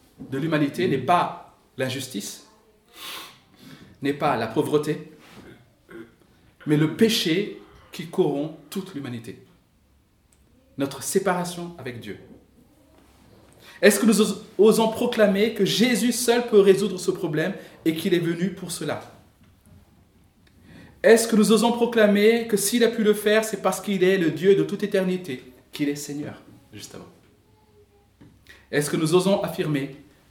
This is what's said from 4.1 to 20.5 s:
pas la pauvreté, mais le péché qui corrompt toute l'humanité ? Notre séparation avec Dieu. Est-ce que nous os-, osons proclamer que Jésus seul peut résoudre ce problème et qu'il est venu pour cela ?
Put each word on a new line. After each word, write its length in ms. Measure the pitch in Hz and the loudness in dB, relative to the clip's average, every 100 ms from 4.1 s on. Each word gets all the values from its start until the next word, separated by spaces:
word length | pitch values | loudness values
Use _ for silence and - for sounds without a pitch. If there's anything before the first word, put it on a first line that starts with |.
pas 220 | 143 156 123 | -2 0 0
la 120 | 113 | -2
pauvreté, 680 | 160 143 147 151 156 - - - - - - _ _ _ - - _ _ _ _ _ - | -2 0 0 -2 -6 -10 -20 -20 -20 -20 -20 _ _ _ -20 -20 _ _ _ _ _ 0
mais 120 | 147 | 2
le 180 | 156 - | 2 2
péché 680 | 220 - 180 160 208 - - - - | 2 2 0 -2 -4 -8 -20 -20 -18
qui 160 | - 170 | -14 -6
corrompt 500 | - 160 143 156 160 - | -2 0 -2 -6 -10 -14
toute 240 | 202 185 | -12 -10
l'humanité ? 500 | 143 131 120 104 90 - _ _ _ _ _ _ _ _ _ _ _ _ - | -12 -12 -12 -14 -18 -20 _ _ _ _ _ _ _ _ _ _ _ _ -6
Notre 260 | 139 - | -6 -6
séparation 720 | - 196 190 175 170 175 175 170 | -4 -2 0 -2 -4 -8 -12 -12
avec 220 | 127 113 | -14 -14
Dieu. 200 | 104 87 - - _ _ _ _ _ _ _ _ - - _ _ - - | -14 -16 -18 -20 _ _ _ _ _ _ _ _ -20 -20 _ _ -20 2
Est-ce 180 | 190 214 | 4 6
que 60 | 220 | 4
nous 160 | 202 | 4
os-, 240 | 214 - - - | 2 -2 -6 4
osons 320 | 214 214 220 | 4 6 2
proclamer 640 | - 240 226 202 190 226 | 0 -2 2 2 2 0
que 120 | 226 185 | 0 0
Jésus 460 | 170 247 226 240 | 2 2 2 0
seul 360 | 240 - 240 240 | 0 0 0 4
peut 120 | 214 | 6
résoudre 400 | 196 190 208 185 | 6 6 2 -4
ce 120 | - | -4
problème 420 | 180 165 151 165 196 - - 160 | -4 -4 -2 -4 -6 -14 -6 -4
et 100 | 156 | -2
qu'il 180 | 208 | 0
est 60 | 175 | 0
venu 320 | 160 165 190 | 0 -2 -4
pour 200 | - 165 | -6 -10
cela ? 300 | - 151 113 - - _ _ _ _ _ - _ _ _ _ _ _ _ | -10 -8 -8 -12 -20 _ _ _ _ _ -20 _ _ _ _ _ _ _